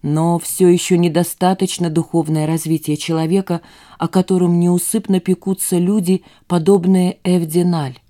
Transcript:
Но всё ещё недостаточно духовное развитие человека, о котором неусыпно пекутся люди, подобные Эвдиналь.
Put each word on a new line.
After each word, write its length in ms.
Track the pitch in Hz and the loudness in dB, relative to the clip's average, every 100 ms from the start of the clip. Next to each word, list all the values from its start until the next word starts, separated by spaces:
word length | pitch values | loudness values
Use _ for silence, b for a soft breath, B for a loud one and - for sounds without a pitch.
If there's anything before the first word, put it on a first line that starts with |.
Но 360 | 147 156 165 170 | -2 0 0 -2
всё 300 | - - 185 | -4 2 4
ещё 280 | 175 - 175 | 4 2 0
недостаточно 920 | 175 160 170 - 180 185 190 - 170 | 2 0 -2 0 0 0 -4 -2 -2
духовное 560 | 156 160 170 156 156 151 | -2 -2 -2 0 -2 -2
развитие 500 | 160 156 160 - 147 | -2 -2 -4 -2 -6
человека, 640 | - 160 160 190 190 170 B B B B | -2 -2 0 -2 -2 -6 B B B B
о 100 | 165 | -2
котором 500 | 190 185 190 180 175 | 0 0 0 2 2
неусыпно 600 | 175 175 - 226 190 185 | 2 0 -2 -6 -2 -2
пекутся 580 | 185 185 - 190 - 180 | 0 -4 -4 -6 -2 0
люди, 440 | 180 214 175 185 b b _ | 0 0 0 -2 b b _
подобные 720 | 175 165 196 180 190 180 - | 0 4 4 4 2 2 -2
Эвдиналь. 760 | 180 180 165 165 180 170 139 127 | 0 0 0 0 0 0 -4 -10